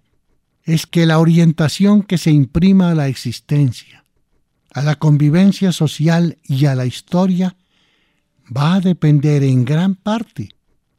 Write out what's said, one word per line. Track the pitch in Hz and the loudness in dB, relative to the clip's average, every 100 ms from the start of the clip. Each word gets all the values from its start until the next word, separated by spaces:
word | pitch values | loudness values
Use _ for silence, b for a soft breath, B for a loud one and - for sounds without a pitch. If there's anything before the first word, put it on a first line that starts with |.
| _ _ _ _ _ _ | _ _ _ _ _ _
es | - 160 - | -4 -4 -2
que | 170 | -2
la | 165 160 | 0 2
orientación | 165 170 165 151 156 - 196 208 | 2 4 2 2 -2 0 2 2
que | 190 175 | 0 -4
se | 165 | 2
imprima | 147 131 165 190 190 175 | 2 2 0 2 2 2
a | |
la | 160 139 | 0 -2
existencia, | 127 120 - - 147 139 - - _ _ _ _ _ _ _ _ | -6 -10 -12 -4 0 0 -2 -14 _ _ _ _ _ _ _ _
a | - | -6
la | 147 147 | -4 -2
convivencia | 156 147 147 170 196 190 190 | 0 2 2 2 2 2 -2
social | - 151 - 156 165 170 - | -2 -4 -2 -2 0 -2 -6
y | - 135 147 | -8 -2 0
a | |
la | 127 | 0
historia | 127 - - 175 190 180 185 - _ _ _ _ _ _ _ _ _ | -4 -8 -6 -2 0 -2 -4 -6 _ _ _ _ _ _ _ _ _
va | 117 147 | -4 0
a | 190 | 0
depender | 185 175 151 147 151 147 | 0 0 2 2 2 0
en | 135 127 | 2 0
gran | 120 151 190 | 0 0 -2
parte | 190 - 226 226 - 101 _ _ _ _ | -4 -6 -6 -8 -14 -16 _ _ _ _